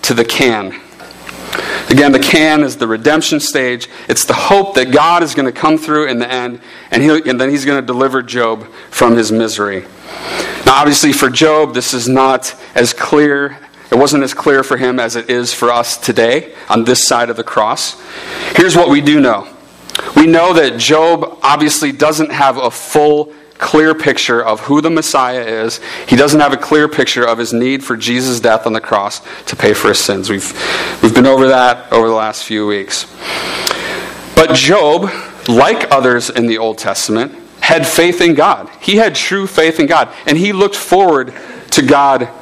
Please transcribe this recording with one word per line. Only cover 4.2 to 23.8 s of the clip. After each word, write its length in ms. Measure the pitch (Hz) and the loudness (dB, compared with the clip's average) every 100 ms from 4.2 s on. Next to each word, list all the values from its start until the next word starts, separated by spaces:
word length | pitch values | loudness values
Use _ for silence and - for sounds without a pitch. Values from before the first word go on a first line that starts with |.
| - | -2
the 80 | |
hope 420 | - - 196 196 - | -2 2 2 2 0
that 160 | 127 | 2
God 320 | 131 156 175 | 2 4 2
is 100 | 165 | 0
gonna 180 | 147 131 | -2 -4
come 260 | 120 160 156 | -2 0 0
through 300 | 156 151 151 | 0 -2 -2
in 120 | 120 | -4
the 120 | 120 | -4
end, 300 | 127 123 120 - - - | -6 -8 -12 -18 -20 -6
and 100 | 117 | 0
he'll, 260 | 143 156 156 | 2 2 0
and 120 | 123 | -2
then 100 | 131 | 0
he's 160 | 143 135 | -2 -2
gonna 160 | 139 | -2
deliver 400 | 123 123 135 131 | -2 -2 0 -2
Job 460 | 123 120 117 113 110 - - | -4 -4 -2 -4 -10 -20 -14
from 240 | - 120 117 | 0 2 2
his 160 | 110 | 2
misery. 540 | 110 113 107 104 95 92 - - - - - - - - | 0 -2 -2 -6 -6 -12 -20 -18 -16 -12 -10 -8 -2 2
Now, 100 | 135 | 4
obviously, 380 | 147 143 151 | 4 2 2
for 160 | 139 147 | 2 0
Job, 440 | 123 156 156 151 | 2 2 2 0
this 200 | 123 127 | -2 -6
is 140 | 127 117 | -4 -2
not 480 | 131 135 131 - - - - | 2 2 0 -4 -14 -6 -2
as 180 | 123 | 0
clear. 640 | - - 147 147 143 143 139 - _ - | -2 0 2 2 2 -4 -8 -20 _ -2
It 40 | 117 | 2
wasn't 280 | 143 147 | 2 2
as 100 | 135 | -2
clear 300 | - - 139 | -2 2 2
for 140 | 131 127 | 2 0
him 220 | 127 127 | 0 -2
as 160 | 117 117 | -4 -6
it 140 | 113 | -4
is 240 | 123 120 | -4 -2
for 180 | - 120 | -2 0
us 260 | 120 120 - | 0 -2 -6
today 560 | - 107 113 135 170 - - | -4 0 2 0 -4 -20 -2
on 140 | 113 | 0
this 220 | 113 123 - | 2 0 2
side 240 | 123 117 | 0 0
of 60 | 113 | -4
the 80 | |
cross. 560 | 117 - 110 135 - - - - - - - - | -4 -2 0 -2 -6 -12 -18 -16 -14 -12 -4 2
Here's 200 | 180 170 | 4 4
what 140 | 170 | 4
we 120 | 143 | 4
do 180 | 147 151 | 4 2
know. 280 | 135 104 95 - - - - - - - | 2 0 -4 -20 -20 -20 -12 -10 -2 4
We 120 | 160 | 6
know 260 | 165 175 | 6 4
that 240 | 170 143 117 | 4 2 0
Job 640 | 117 156 160 170 165 - | 0 2 4 2 -2 -4
obviously 500 | 139 151 151 - 147 | 0 2 0 0 -4
doesn't 400 | 135 151 156 156 | 0 0 0 -4
have 260 | 143 139 127 | 0 0 2
a 140 | 127 | -4
full, 600 | - - 151 147 151 151 - - _ | -6 -2 2 4 2 0 -10 -20 _
clear 360 | - 156 | 0 2